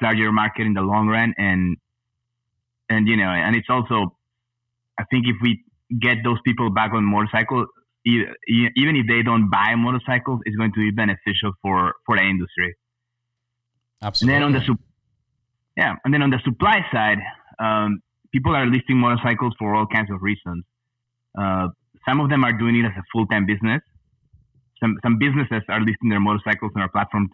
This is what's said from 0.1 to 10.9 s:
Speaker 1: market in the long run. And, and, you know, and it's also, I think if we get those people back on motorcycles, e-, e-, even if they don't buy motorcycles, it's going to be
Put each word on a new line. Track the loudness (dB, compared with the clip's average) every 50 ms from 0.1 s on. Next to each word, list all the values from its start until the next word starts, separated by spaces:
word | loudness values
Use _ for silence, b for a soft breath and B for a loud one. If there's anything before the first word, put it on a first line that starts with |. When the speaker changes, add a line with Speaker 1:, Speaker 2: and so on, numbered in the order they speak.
| 2 2 2 2 2
Speaker 1:
market | 2 0 0 -2 -2 -2
in | -2 0
the | 0
long | 0 0 0 2 2 2
run. | 2 2 0 0 0 0
And, | 0 0 0 0 0 0 -2 -4 _ _ _ _ _ _ _ _ _ _ _ _ _ _ _ _ _ _ _ _ _ -2
and, | 0 0 2 2
you | 2
know, | 2 2 0
and | 0 0 0 0 0
it's | 0 0 0
also, | -2 -2 0 0 0 -2 -2 -2 -6 _ _ _ _ _ _ _ _ _ _ _ _ _ _ _ _ -12
I | -6
think | -2 0 0 2 0
if | 0 0
we | 0 0 0 -2 -4 _ _ _ _ -8 -6 -2
get | 0 0 0 0 0
those | -2 -2 -2 0
people | 0 0 0 0 0
back | 0 0 0 0 0
on | 0 2
motorcycles, | 2 2 2 0 0 0 -2 -2 0 -2 -2 -4 -4 -6 _ _ _ _ _ 0
e-, | 2 2 2 0 -2 -8 -10 -4 0
e-, | 2 2 2 2 2
even | 2 2 2 2 0
if | 0 0
they | 0 0
don't | 2 2 2 2 2 2
buy | 2 0 0 0 0
motorcycles, | 0 0 0 -2 -2 -2 -2 -4 -4 -2 -4 -6 -4 -4
it's | -6 -4 -2
going | -2 -2 0
to | 0
be | 0 0